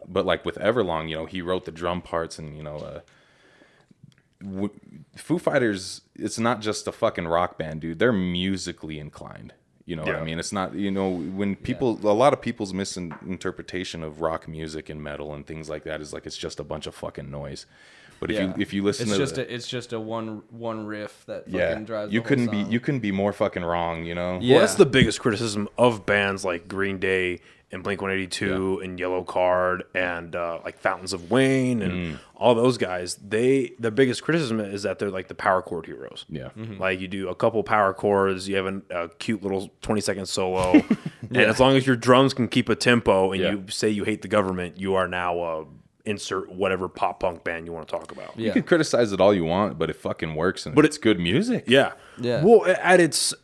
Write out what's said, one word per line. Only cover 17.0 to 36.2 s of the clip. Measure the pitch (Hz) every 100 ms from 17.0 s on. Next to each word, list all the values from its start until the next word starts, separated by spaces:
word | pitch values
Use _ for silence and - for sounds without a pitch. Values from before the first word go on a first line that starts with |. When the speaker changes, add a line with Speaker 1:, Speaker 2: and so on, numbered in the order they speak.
| 78 - 69
Speaker 1:
noise. | 71 69 71 - _ - - - -
But | -
if | 104
you, | 95
Speaker 3:
Yeah. | 92
Speaker 1:
if | 101
you | 98
listen | 101 98 113
Speaker 3:
It's |
Speaker 1:
to | 98
Speaker 3:
just | 90 -
Speaker 1:
the | 123
Speaker 3:
a, |
it's | 120 -
just | 123 117
a | 117
one, | 110 113 110 107 -
one | 117 117 110 107
riff | 104 104 - -
that | 101 -
Speaker 1:
Yeah. | 101 85
Speaker 3:
fucking | 82 107
drives | 110 104
Speaker 1:
You | 107
Speaker 3:
the |
whole | 117
Speaker 1:
couldn't | 135 120
be, | 104
Speaker 3:
song. | 101
Speaker 1:
you | 117
couldn't | - 139
be | 104
more | 98 101
fucking | 98 101 92
wrong, | 85 85 85 82 82
you | 87
know? | 87 92
Speaker 3:
Yeah. | 123 127
Speaker 2:
Well, |
that's | 220 95
the | 156
biggest | 131 117 -
criticism | 127 101 117 104 104 -
of | 123 110 92
bands | 101 98 98 95
like | 87 -
Green | 95 98 95
Day | 95 95 90 87 - - _
and | 92
Blink | 92 92
one | 98
eighty-two | 95 90 - 101 95 95 92
Speaker 1:
Yeah. | 92
Speaker 2:
and | 87
Yellow | 90 90
Card | 90 95 90 90 90 90 -
and, | 92 90 85 85 87
uh, | 85 82
like, | 90 -
Fountains | - 90 92
of | 92 85
Wayne | 123 135 135 127 120
and | 92
Speaker 1:
Mm. | 90 85 71 - -
Speaker 2:
all | 110 113
those | 123 120
guys. | 98 90 90 -
They, | 101 107 123 139 123 -
the | 117
biggest | 107 131 113
criticism | - 165 135 113
is | 101 101
that | 101 92
they're, | 101
like, | 95 92
the | -
power | 104 92
chord | - 85 80
heroes. | 65 - -